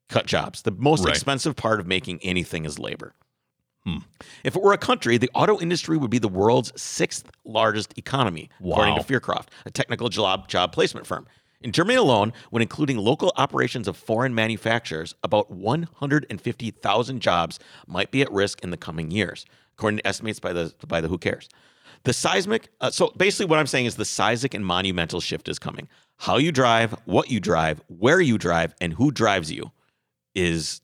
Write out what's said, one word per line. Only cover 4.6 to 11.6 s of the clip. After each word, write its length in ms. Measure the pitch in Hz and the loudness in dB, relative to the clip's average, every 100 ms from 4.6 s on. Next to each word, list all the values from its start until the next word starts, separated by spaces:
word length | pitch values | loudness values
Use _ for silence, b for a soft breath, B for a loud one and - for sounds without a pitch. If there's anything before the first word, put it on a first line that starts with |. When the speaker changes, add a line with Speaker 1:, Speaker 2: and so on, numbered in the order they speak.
Speaker 1:
were 120 | 196 | 4
a 40 | 202 | 4
country, 400 | - 247 - 160 | 2 0 2 2
the 120 | 196 | 2
auto 240 | - 175 214 | 2 2 2
industry 380 | 170 175 - 160 | 0 -2 0 0
would 140 | 127 | 0
be 80 | 117 | 0
the 100 | 110 | 0
world's 440 | 92 104 127 117 - | 2 4 4 0 -8
sixth 520 | - - - - - - | -8 -2 -2 -4 -14 -20
largest 540 | 107 110 110 107 101 - | -4 2 2 2 -4 -10
economy, 500 | - 139 113 82 78 - | -4 -2 0 -4 -10 -10
according 340 | 92 - - | -2 2 4
to 60 | 76 | 4
Speaker 2:
Wow. 60 | 78 | 2
Speaker 1:
Fearcroft, 400 | 127 - - - B - | -2 -2 -4 -6 B -8
a 60 | |
technical 360 | - 131 117 113 | -4 -4 -4 -4
job, 380 | 92 98 95 - | 0 0 0 -2
job 240 | 92 90 | 0 0
placement 340 | - 196 - | 0 -2 -2
firm. 220 | - 87 - b b b | -8 -8 -10 b b b